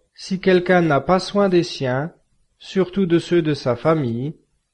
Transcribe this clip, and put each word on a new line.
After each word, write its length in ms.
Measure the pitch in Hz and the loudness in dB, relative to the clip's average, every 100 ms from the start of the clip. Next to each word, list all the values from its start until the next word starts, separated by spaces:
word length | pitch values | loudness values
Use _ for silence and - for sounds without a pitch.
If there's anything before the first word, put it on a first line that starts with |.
| _ | _
si 260 | - - 185 | -20 -8 -2
quelqu'un 420 | 190 185 175 180 | 2 2 4 2
n'a 180 | 165 143 | 4 2
pas 180 | - 185 | 2 0
soin 300 | - 202 196 | 0 0 2
des 140 | 180 | 2
siens, 500 | 160 - 131 127 165 - _ _ _ _ | 0 -4 -4 -2 -4 -10 _ _ _ _
surtout 480 | - 190 180 196 185 | -6 -2 -2 -2 0
de 120 | 170 | 0
ceux 220 | - 175 | 2 0
de 140 | 156 | 0
sa 220 | 143 131 117 | -2 -2 -2
famille, 580 | 160 160 123 113 139 - _ _ _ | 0 0 -2 -4 -6 -10 _ _ _